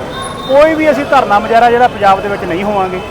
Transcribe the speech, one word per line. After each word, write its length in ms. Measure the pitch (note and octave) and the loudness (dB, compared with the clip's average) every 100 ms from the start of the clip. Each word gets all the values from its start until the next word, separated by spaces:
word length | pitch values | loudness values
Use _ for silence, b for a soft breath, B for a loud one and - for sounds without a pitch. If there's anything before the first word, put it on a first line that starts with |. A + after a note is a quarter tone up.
| - - - - - | -10 -10 -10 -10 0
ਕੋਈ 260 | C4+ D#4+ | 4 4
ਵੀ 160 | D#4 D#4 | 2 0
ਅਸੀਂ 140 | C#4 | 0
ਧਰਨਾ 340 | C#4+ C#4 G3 G#3 | 0 0 2 0
ਮੁਜ਼ਾਹਰਾ 320 | A3 A3+ A#3+ | 2 2 4
ਜਿਹੜਾ 180 | A#3+ B3 | 4 2
ਪੰਜਾਬ 340 | G#3+ G3 G3 | 2 0 2
ਦੇ 60 | G3+ | -2
ਵਿੱਚ 140 | G3 | -6
ਨਹੀਂ 200 | F#3 E3+ | -4 -4
ਹੋਵਾਂਗੇ। 360 | G3+ G3+ F#3 F#3 - | -2 -2 -4 -6 -10